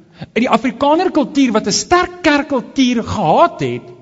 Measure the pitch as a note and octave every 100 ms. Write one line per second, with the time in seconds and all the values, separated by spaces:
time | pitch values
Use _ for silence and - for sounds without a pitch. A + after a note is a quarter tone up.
0 | _ - - - B3+ A3+ C4 - C#4+ D#4+
1 | F#4 D#4 C4+ - C4 G#3+ G#3 - - F4
2 | F4 - D#4+ C#4+ C#4+ C4+ - - B3+ A#3+
3 | G3 G#3 D#3+ G#3+ E4+ - C3+ A#2+ - -